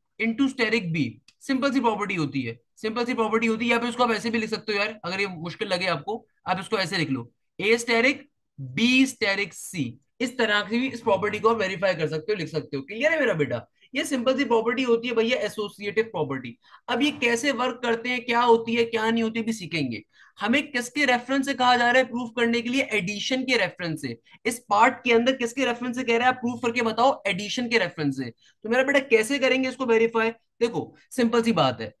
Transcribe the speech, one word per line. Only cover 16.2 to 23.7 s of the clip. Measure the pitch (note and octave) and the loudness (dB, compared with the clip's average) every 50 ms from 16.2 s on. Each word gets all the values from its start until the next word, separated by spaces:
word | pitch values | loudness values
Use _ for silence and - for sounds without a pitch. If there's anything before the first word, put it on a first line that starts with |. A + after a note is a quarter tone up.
| D3 C3+ C3+ C3 A#2 A#2 A#2 _ _ _ - - _ - | -4 -4 -4 -6 -8 -12 -14 _ _ _ -20 -12 _ -4
अब | B3 A#3 | -2 0
ये | C#4+ D4+ - - | 0 0 0 0
कैसे | A#3+ A#3+ A#3 A3+ C4+ C#4+ | 0 0 0 0 0 -2
work | C4+ - B3+ C4 A#3+ B3 | 0 0 -2 -4 -4 -2
करते | B3 A#3 A3+ A3+ A#3 B3 | -2 -2 -2 -2 -2 -4
हैं, | B3 B3 A#3 | -4 -4 -2
क्या | B3 A#3 A#3+ | 0 0 4
होती | B3 A#3+ A3+ A3+ A3+ A3+ A3+ | 6 6 6 4 4 0 0
है, | A#3+ A#3 | 0 0
क्या | A3+ A3+ A3 A3 A3+ | 0 -2 -2 0 0
नहीं | A#3 A#3 | 0 0
होती, | A3+ A3 A3 A#3 | 0 0 -2 -2
भी | A3 A3+ | -4 -4
सीखेंगे। | A3 G#3+ F3 D3 E3+ D#3+ C#3 B2 A2+ G#2 - _ _ _ - - _ - | -4 -6 -6 -4 -2 -2 -2 -2 -4 -8 -12 _ _ _ -20 -20 _ -4
हमें | G3+ G#3+ B3 D4 D4 D4 | 0 0 2 0 0 -2
किसके | - B3 A#3 - - D4 C#4+ | -4 -4 -4 -4 -2 0 2
reference | C4 B3 A#3+ B3 - C4+ C#4 C4+ | 2 2 2 0 0 -2 0 0
से | C#4 C4+ | 0 0
कहा | A3+ B3+ B3 B3 | 2 4 4 6
जा | A#3+ A#3+ A#3+ | 6 4 4
रहा | A#3+ C4 | 4 4
है | C4 A3+ | 4 2
proof | A#3 A#3+ B3 A3+ - | -2 -6 -6 -4 -2
करने | B3 A#3 A#3 A#3 A#3 | 0 2 2 2 0
के | A3+ A#3+ | 0 0
लिए? | B3 C4+ - - | 0 0 0 0
Addition | G#3+ G#3 F3 G3+ G#3 G3 - - C4 C4 C4 | -2 -2 -2 -2 -4 -6 -4 -2 -2 -2 0
के | C4 B3+ A3+ | 0 0 2
reference | F#3+ F3 | 0 0